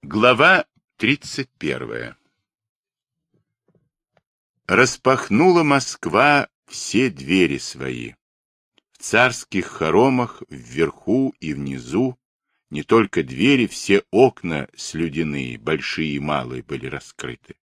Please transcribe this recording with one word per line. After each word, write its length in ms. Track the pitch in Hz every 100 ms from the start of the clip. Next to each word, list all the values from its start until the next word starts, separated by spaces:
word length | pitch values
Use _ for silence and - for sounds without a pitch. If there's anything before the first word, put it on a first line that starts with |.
| 139
Глава 580 | 143 - 120 160 185 - _ _ _
тридцать 520 | 113 147 - - 135 _
первая. 580 | 78 62 62 57 60 - _ _ _ _ _ _ _ _ _ _ _ _ _ _ _ _ _ _ _ _ _ _ _ _ -
Распахнула 960 | 98 123 - - 131 - 101 180 175
Москва 840 | 151 139 131 - 85 90 139 143 - _ _
все 420 | - - 101 131
двери 480 | 76 67 92 85 67
свои. 540 | - 67 65 62 58 _ _ _ _ _ _ _ _
В 60 | _
царских 680 | - 107 127 120 - 98 87
хоромах 760 | - 80 85 131 127 120 - -
вверху 840 | 69 60 64 80 - - 120 135 -
и 120 | 78
внизу 600 | 71 69 67 60 85 131 127 _ _ _ _ _
не 140 | 73
только 400 | - 113 104 -
двери, 420 | 67 64 110 139 110
все 380 | - - 98 -
окна 560 | 98 131 - 85 78 65 -
слюдяные, 840 | - 78 82 73 80 71 64 58
большие 540 | 55 78 - - 80
и 80 | 71
малые, 420 | 71 73 62 64
были 240 | 60 67 64
раскрыты. 680 | 69 - - 64 62 _ -